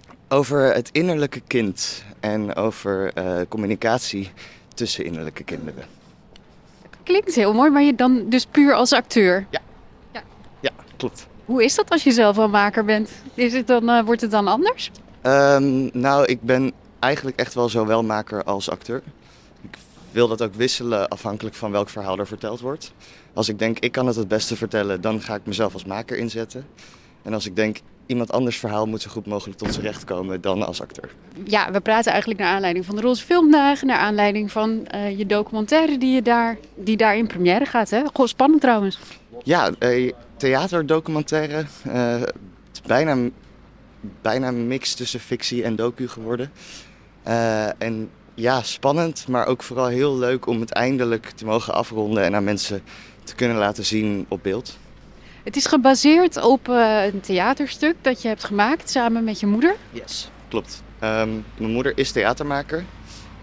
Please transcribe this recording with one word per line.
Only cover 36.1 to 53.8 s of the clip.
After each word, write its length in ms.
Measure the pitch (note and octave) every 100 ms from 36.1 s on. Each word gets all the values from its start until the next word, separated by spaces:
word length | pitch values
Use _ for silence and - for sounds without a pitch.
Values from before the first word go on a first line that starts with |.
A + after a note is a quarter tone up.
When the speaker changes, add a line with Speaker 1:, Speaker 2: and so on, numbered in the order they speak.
| C4
Speaker 2:
je 60 |
daar, 360 | A#3+ A#3 A#3 A3 - -
die 220 | G3 A3
daar 200 | A3 G#3
in 100 | G#3+
première 380 | F3 F3 G#3 C#4+
gaat, 240 | A#3 G3
hè? 120 | A3 D4
Goh, 120 | - A#3+
spannend 340 | - C#4 D#4
trouwens. 380 | B3+ A3 G3 - - - _ A#2+
Speaker 1:
Ja, 280 | C3+ E3+ G2 -
eh, 340 | B2 B2 B2+ - - -
theaterdocumentaire, 1300 | C3+ C3 F#3 F3 C#3+ D#3+ D#3+ D#3 D3+ D#3 D3+ D3+ D3 -
eh, 360 | - B2 A#2+ A#2+
het 140 | - - - - -
is 80 | -
bijna, 360 | - B2 D#3 C3 A#2+ - - - - - - - G2+ -
bijna 260 | A2 B2+ B2+
een 200 | A#2+ A#2
mix 260 | C3 -
tussen 260 | - B2 A#2
fictie 440 | - A#2+ - B2
en 120 | A2+ G#2+
docu 320 | A#2+ A#2+ B2
geworden. 440 | A#2 A2 A#2+ C#3 - - - - - - -
Eh, 580 | - A#2 A2+ A2 G#2+ -
en 280 | A2+ A2 G#2+ - -
ja, 280 | - A#2 C3
spannend, 680 | - - C3+ D#3 E3 - -
maar 180 | B2 -
ook 180 | B2+
vooral 240 | - B2 B2+
heel 300 | B2 C#3+ C3
leuk 280 | B2 B2+ -
om 140 | A2+
het 120 | A2+
eindelijk 580 | G#2 B2 C3+ A#2+ A2+ - -
te 100 | A2
mogen 280 | A2+ G#2+
afronden 500 | - - A2 G#2 G#2+
en 120 | F2 G#2
aan 80 |
mensen 380 | G2+ G2+ - G2 - - - -
te 120 | - -
kunnen 220 | B2 A2
laten 280 | G2+ G#2+